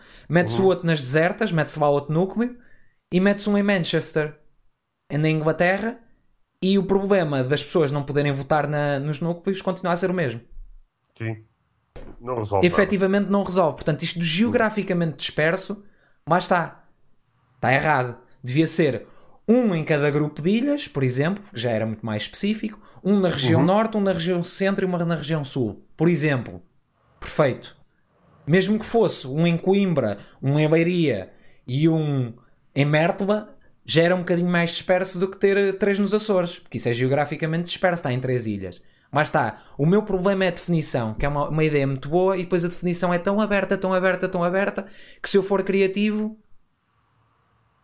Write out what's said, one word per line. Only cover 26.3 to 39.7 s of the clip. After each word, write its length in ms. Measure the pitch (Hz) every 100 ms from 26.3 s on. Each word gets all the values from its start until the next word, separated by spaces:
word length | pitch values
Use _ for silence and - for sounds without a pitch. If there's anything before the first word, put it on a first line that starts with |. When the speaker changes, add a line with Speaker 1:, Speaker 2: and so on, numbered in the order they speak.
| 131 110 90 - _ _ _ _ _
Speaker 1:
Perfeito. 560 | - - 143 - - - _ _ _ _ _ _ -
Mesmo 320 | 180 185 214
que 60 | -
fosse 420 | 233 180 - 127
um 180 | 147 170
em 100 | 170
Coimbra, 640 | 185 202 190 143 110 101 - -
um 160 | 135 143
em 80 | 151
Leiria 640 | 165 170 180 151 104 - - - - -
e 220 | 131 160
um 440 | 160 151 139 120 - _ _ _ -
em 100 | 147
Mértola, 720 | 151 170 - 196 214 - - _ _
já 200 | - 143
era 120 | 170 180
um 40 |
bocadinho 300 | 175 175 175
mais 220 | 175 170
disperso 460 | - - 180 185 170
do 100 | 190
que 80 | 190
ter, 200 | 196 196
eh, 140 | 202
três 260 | 190 202 196
nos 160 | 202
Açores, 460 | 214 214 190 175 -
porque 180 | - 113
isso 120 | 120
é 40 |
geograficamente 680 | 117 127 143 143 151 156 165 175
disperso, 300 | - 185 175
está 100 | 139
em 80 | 127
três 260 | 127 123 110
ilhas. 360 | 101 92 - - _ _
Mas 200 | 139 151
está, 340 | 156 117 - -